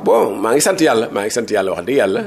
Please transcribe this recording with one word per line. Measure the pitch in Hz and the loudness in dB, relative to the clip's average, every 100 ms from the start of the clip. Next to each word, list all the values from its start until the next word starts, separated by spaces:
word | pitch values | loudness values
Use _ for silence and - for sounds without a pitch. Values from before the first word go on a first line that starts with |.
bon, | 202 175 113 101 | 2 2 2 -2
maa | 107 | 0
ngi | 131 | 2
sant | 202 185 | 2 2
Yàlla, | 160 117 113 | 2 2 0
maa | 101 | -4
ngi | 101 | -4
sant | 120 107 | -4 -2
Yàlla, | 104 95 | -2 0
wax | 87 | -4
dëgg | 90 139 | -2 0
Yàlla, | 101 107 | 2 0